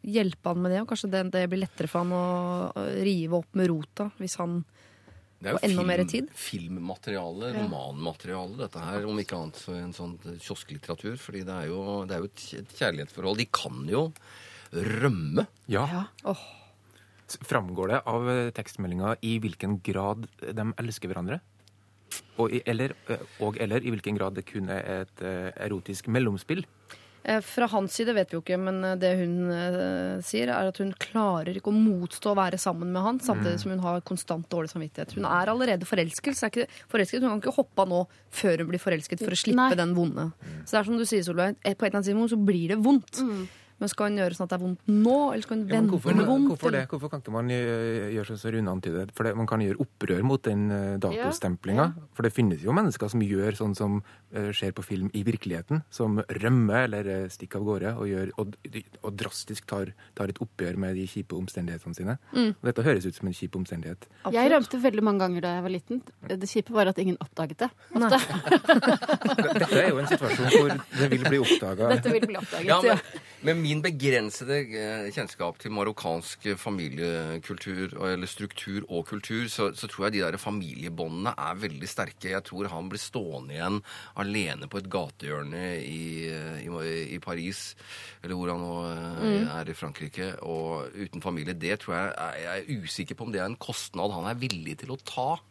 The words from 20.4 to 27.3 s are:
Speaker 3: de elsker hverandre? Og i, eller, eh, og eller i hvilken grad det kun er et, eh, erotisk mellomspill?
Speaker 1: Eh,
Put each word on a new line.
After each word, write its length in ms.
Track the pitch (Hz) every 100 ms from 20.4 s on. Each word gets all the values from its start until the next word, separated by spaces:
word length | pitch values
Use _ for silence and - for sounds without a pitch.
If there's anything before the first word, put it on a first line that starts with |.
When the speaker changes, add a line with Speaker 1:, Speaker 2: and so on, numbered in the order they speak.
Speaker 3:
de 320 | - 113 107 -
elsker 300 | 117 107 92
hverandre? 280 | 92 90 151 _ _ - _ _ _ _ - - -
Og 140 | 117
i, 100 | 123 -
eller, 280 | 117 135 - -
eh, 100 | 117 - -
og 180 | 107 107
eller 200 | 110 113
i 60 | 123
hvilken 260 | 110 104 104
grad 180 | 95
det 120 | 95 -
kun 220 | 104 95
er 320 | 95 - 95
et, 200 | 95 -
eh, 300 | 92 92 92 - 101
erotisk 420 | 101 90 95 -
mellomspill? 560 | 120 120 98 - 175 - _ _ - - -
Speaker 1:
Eh, 160 | -